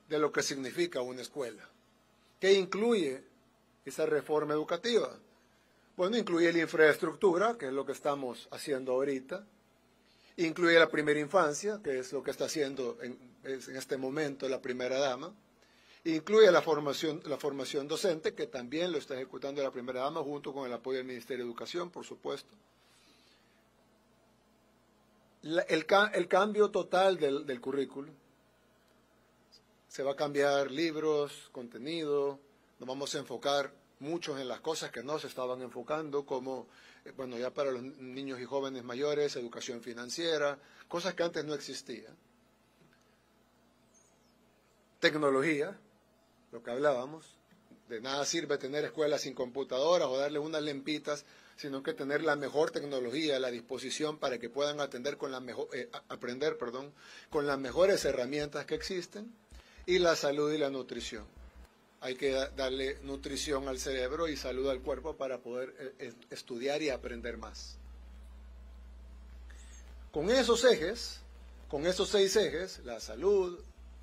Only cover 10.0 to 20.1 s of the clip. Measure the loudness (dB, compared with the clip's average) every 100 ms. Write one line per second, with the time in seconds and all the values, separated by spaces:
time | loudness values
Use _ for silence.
10 | _ _ _ 0 0 4 8 8 8 6
11 | 4 4 4 6 4 2 -4 -4 -2 -2
12 | -2 -6 -4 -2 -2 0 0 -2 -6 -6
13 | -10 -12 -16 -16 -10 -10 -8 -10 -4 -4
14 | -2 -2 -2 -2 -2 -2 -4 -2 0 2
15 | 2 0 -6 -14 _ _ _ _ -20 -8
16 | -2 -2 6 10 10 10 6 2 2 0
17 | -2 -4 -4 -4 -2 -4 -4 -4 -2 0
18 | 0 0 -2 -4 -6 -8 -6 -2 -2 -2
19 | -4 -8 -8 -8 -6 -2 -4 -4 -6 -2
20 | -2